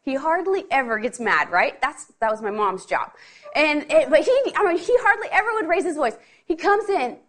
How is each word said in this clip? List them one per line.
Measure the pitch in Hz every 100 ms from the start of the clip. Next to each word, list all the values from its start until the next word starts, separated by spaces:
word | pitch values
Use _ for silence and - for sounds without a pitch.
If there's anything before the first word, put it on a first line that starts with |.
He | - 269
hardly | 302 339 370 381 -
ever | 269 247 214
gets | 226 -
mad, | 220 160 147
right? | 175 214 -
That's, | 269 302 - _
that | 226
was | 214
my | 214
mom's | 214 208 185 -
job. | 156 - - - - - -
And | 302 302 -
it, | 311 269
but | 320
he, | - 523 466 -
I | 403
mean, | 339
he | - 494
hardly | 403 415 440
ever | 370 427
would | 453 320
raise | 349
his | 349 302
voice. | 254 - _ _ _
He | 330
comes | 381 403 415
in | 381 247 -